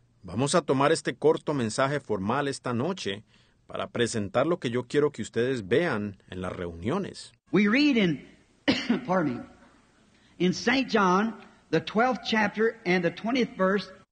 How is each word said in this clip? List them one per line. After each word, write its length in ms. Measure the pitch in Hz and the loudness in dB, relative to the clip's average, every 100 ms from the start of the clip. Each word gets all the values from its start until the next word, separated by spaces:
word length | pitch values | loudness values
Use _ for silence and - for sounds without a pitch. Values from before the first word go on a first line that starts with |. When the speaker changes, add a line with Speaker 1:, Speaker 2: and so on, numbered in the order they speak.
| _ _ | _ _
Speaker 1:
vamos 320 | 92 98 143 | -8 -2 2
a 80 | 180 | 2
tomar 300 | 156 135 139 | 2 4 4
este 220 | 160 - | 2 -2
corto 400 | 131 147 160 - | 0 2 2 0
mensaje 460 | 147 113 120 135 143 | -2 -2 0 0 0
formal 480 | - 104 98 131 143 | -4 -2 0 -2 -2
esta 240 | 131 131 | -6 -4
noche 500 | 117 147 190 101 101 - _ _ _ - | -2 -2 -4 -6 -8 -10 _ _ _ -12
para 220 | 98 98 | -10 -6
presentar 580 | 117 117 113 98 120 147 | -2 -2 -2 -2 0 0
lo 120 | 175 | -2
que 120 | 131 | -4
yo 140 | 120 | -4
quiero 260 | 123 147 147 | -2 0 0
que 120 | 143 | -2
ustedes 440 | 107 113 123 131 95 | -6 -2 -2 -2 0
vean 500 | 127 175 110 104 98 _ | 0 0 -2 -6 -10 _
en 100 | 92 | -10
las 100 | 90 | -8
reuniones. 800 | 90 87 85 98 180 165 - - _ _ | -6 -8 -6 -4 -4 -4 -10 -18 _ _
Speaker 2:
We 160 | 185 208 | 2 4
read 280 | 247 294 233 | 4 4 4
in, 300 | 185 139 - - _ _ - | 2 0 -8 -20 _ _ -2
<clears throat> 400 | 220 - 208 - | 0 0 0 0
pardon 300 | 185 151 117 | 0 0 -4
me, 60 | - - - _ _ _ _ _ _ - | -10 -20 -20 _ _ _ _ _ _ -2
in 140 | 180 | 0
Saint 380 | - - 269 214 | 0 0 0 2
John, 440 | 220 190 185 226 214 - _ _ | 4 4 4 2 -4 -14 _ _
the 100 | 160 | -2
twelfth 400 | 165 208 247 247 | 0 2 2 0
chapter 560 | - 220 208 - 226 226 | -2 0 0 0 -2 0
and 180 | 180 185 | 0 2
the 80 | 170 | 2
twentieth 400 | 170 214 262 226 - | -2 -2 0 0 2
verse. 340 | 185 202 - - _ | 2 2 -4 -14 _